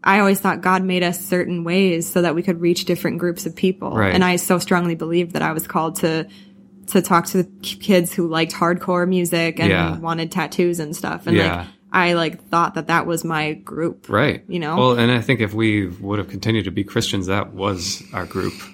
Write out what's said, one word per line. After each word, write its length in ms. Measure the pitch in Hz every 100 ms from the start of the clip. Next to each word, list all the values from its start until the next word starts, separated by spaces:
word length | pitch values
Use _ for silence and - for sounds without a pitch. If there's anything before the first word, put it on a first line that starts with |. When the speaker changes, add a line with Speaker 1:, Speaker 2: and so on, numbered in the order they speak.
Speaker 1:
I 160 | - 196
always 200 | 196 196
thought 220 | 196 165
God 220 | 180 185
made 200 | 185 180
us 160 | 175 180 -
certain 380 | 180 180 180 170
ways 440 | 180 190 165 170
so 120 | 185
that 140 | 175 156
we 60 |
could 180 | 175 170
reach 240 | 170 175 -
different 320 | 175 170 165
groups 280 | 170 170 -
of 100 | 165
people. 360 | 185 190 -
Speaker 2:
Right. 220 | - 101
Speaker 1:
And 100 | 180
I 140 | 180 175
so 220 | - 185
strongly 360 | - 180 175 165
believed 380 | 165 170 175
that 80 | 165
I 100 | 156
was 160 | 160 -
called 300 | 175 160 160
to, 300 | 165 160 160 - - - - - -
to 140 | 190
talk 240 | 170 175 170
to 160 | 190
the 60 | 180 -
k-, 160 | - -
kids 360 | - 185 175
who 140 | - 170
liked 260 | 160 165
hardcore 540 | - 170 180 - 180 175
music 520 | 185 175 170 165 160
and 100 | -
Speaker 2:
Yeah. 280 | 92 87 165
Speaker 1:
wanted 340 | 165 165 165
tattoos 480 | 185 151 - 175 175
and 160 | 151 156
stuff. 320 | - 165 -
And, 80 | 170
like, 80 | 92
Speaker 2:
Yeah. 180 | 87 87 - _
Speaker 1:
I, 220 | 185 175
like, 340 | 170 160 - -
thought 260 | 170 170 -
that 120 | 160
that 180 | 165 -
was 160 | 165
my 300 | 165 160 151
group. 540 | 156 - 147 165 - -
Speaker 2:
Right. 360 | 104 143 - -
Speaker 1:
You 120 | 180
know? 180 | 151 160
Speaker 2:
Well, 140 | 127 120
and 120 | 117
I 80 | 123
think 180 | 107 123
if 120 | 107
we 340 | 107 110 107 92
would 320 | 90 98 104
have 80 | 90
continued 360 | 101 110 113 98
to 60 |
be 120 | 87
Christians, 440 | 98 - 110 101 92
that 260 | 101 98
was 500 | 101 98 92 87 - -
our 120 | - 87
group. 280 | 95 92 - -